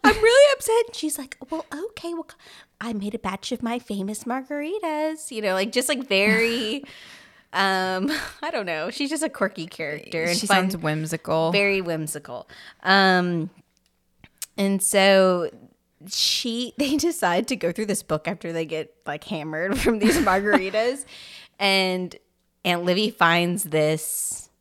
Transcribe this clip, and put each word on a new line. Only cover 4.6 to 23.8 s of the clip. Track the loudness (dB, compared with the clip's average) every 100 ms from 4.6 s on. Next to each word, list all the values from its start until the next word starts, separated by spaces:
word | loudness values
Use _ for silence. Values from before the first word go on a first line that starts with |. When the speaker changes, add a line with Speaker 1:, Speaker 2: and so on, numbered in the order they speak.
| -6 -6 -4 -2 -4 -4 -10
Speaker 1:
you | -4
know, | -2
like, | 0 0
just, | -2 -2
like, | -4
very, | 0 2 4 4 2 0 -4 -6 -10 -20 -20 -20
Speaker 2:
<laughs> | -20 _ _
Speaker 1:
um, | 0 2 2 0 -2 -2 -4 -8
<laughs> | -8
I | -6
don't | -4
know. | -4 -4 -6
She's | -4 -4
just | -2
a | -4
quirky | -2 -4 -4 -12
character | -8 -8 -8 -6 -2
and | 0 0
Speaker 2:
She | 2
Speaker 1:
fun, | 2 2
Speaker 2:
sounds |
whimsical. | -2 -2 -2 -4 -6 -2 0 2
Speaker 1:
very | 2 2 0
whimsical. | -2 -4 -4 -10 -12 -14 -14 -20 -20 _
Um, | 4 6 6 4 2 -2 -4 _ _ _ _ _ _ _ _ _ -12 -2
and | 0 0
so | 2 4 6 6 6 4 -2 -8 -20 _ _ _ -10
she, | -2 -2 0 -4 -4 -6
<laughs> | -2
they | 0
decide | 2 0 0 0 0 -2
to | -2
go | -2
through | -2 -4
this | -4
book | -2 -4
after | -4 -8 -6
they | -6
get, | -4 -6 -8 _
like, | -10 -10
hammered | -8 -8 -6 -4 -2 0
<laughs> |
from | 0 2
these | 2 4
margaritas. | 2 2 4 2 2 0 -2 -4 -10
Speaker 2:
<laughs> | -16 -20 -20 -20 -2
Speaker 1:
And | 2 4 2 0 -4 -10 _ _ _ _
Aunt | -2 0
Livy | 2 2 0
finds | 4 4 4 2 -2
this | -2 2